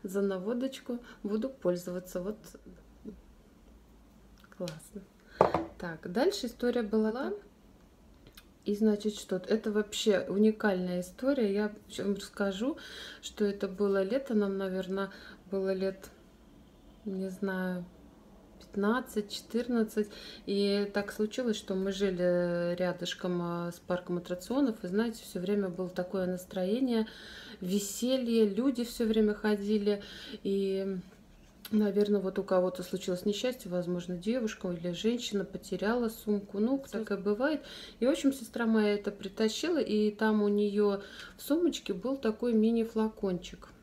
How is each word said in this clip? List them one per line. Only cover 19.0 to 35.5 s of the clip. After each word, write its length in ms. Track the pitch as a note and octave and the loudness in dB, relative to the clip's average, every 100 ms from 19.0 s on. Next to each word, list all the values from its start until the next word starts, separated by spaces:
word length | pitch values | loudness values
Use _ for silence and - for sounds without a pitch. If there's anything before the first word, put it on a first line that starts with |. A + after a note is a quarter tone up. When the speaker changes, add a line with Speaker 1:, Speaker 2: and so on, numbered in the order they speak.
| B3+ A3 G#3 - - A3+ A#3+ A#3+ A3 - G#3 - - - - | 0 -4 -4 -8 -4 -4 0 2 2 2 -2 -4 -16 -14 -2
Speaker 1:
И 440 | G3+ G3+ G3+ G3+ | 2 4 2 2
так 180 | G#3 G3+ | -2 -4
случилось, 460 | - G#3+ A#3 B3 G#3+ | -2 -2 0 0 -2
что 180 | - F#3+ | -2 -2
мы 160 | F#3+ | -2
жили 840 | F#3+ G3+ F3+ F3+ F3 F3 F3 F3 F3 | 0 0 4 4 4 2 0 0 0
рядышком, 680 | F3+ F3+ F3 - F#3 F3+ | 0 0 -6 -4 -2 -2
а, 300 | F3 E3+ F3 | -2 -2 -4
с 80 | E3+ | -8
парком 380 | - F3+ F3+ F3 | -4 -4 -2 -4
аттракционов. 680 | F3 F3+ - B3+ C#4 A3 | -4 -8 -2 2 2 0
И, 40 | F3+ | -2
знаете, 360 | G3 A#3 A3 | 0 0 -2
все 160 | - F#3 | -8 -6
время 300 | F3+ G#3 F#3+ | 0 0 0
было 200 | F3 F#3 | -2 -4
такое 360 | F3+ F3+ G3 F3+ | -4 -2 -2 -2
настроение, 840 | F3+ F3+ F#3+ F#3 A3+ C4 A3+ A3 - - - - - | -2 -6 -4 0 2 2 2 0 -6 -18 -16 -16 -8
веселье, 880 | F#3 G3+ G3 - A#3+ C4 A#3 A3+ G#3+ | 0 0 0 -2 0 2 4 6 6
люди 360 | F#3+ C4+ B3 | 4 2 0
все 220 | A#3 - A3+ | -4 0 2
время 280 | A3 G#3+ | 6 4
ходили. 680 | G#3 G#3+ G#3 G3+ G#3+ G3+ G3+ - - - G#3+ | 4 2 2 2 2 2 0 -4 -14 -12 -6
И, 540 | - G3 G3 F#3+ G3 F#3+ - - - - - - - | -2 0 0 0 -2 -4 -8 -20 -20 -20 -20 -20 0
наверное, 500 | G#3+ G#3 G3 G#3 G3+ | 2 4 4 4 4
вот 180 | F#3+ F#3+ | 2 -4
у 40 | |
кого-то 400 | F#3+ F#3 F3+ F3+ | 2 4 4 0
случилось 420 | F3+ F#3 F#3+ F3+ G#3 | -6 -6 -2 -2 0
несчастье, 440 | G3+ B3 B3+ F#3+ | 0 -2 -4 -4
возможно, 460 | F3+ F3 F3 F3 F3+ | -4 -2 -4 -4 -4
девушка 520 | F#3 B3+ A3 - F#3 | 0 0 -2 -4 -6
или 220 | E3+ F3 | -4 -4
женщина 540 | F3 G#3+ A#3 - G3+ | -2 0 0 -2 -2
потеряла 640 | F#3+ | -4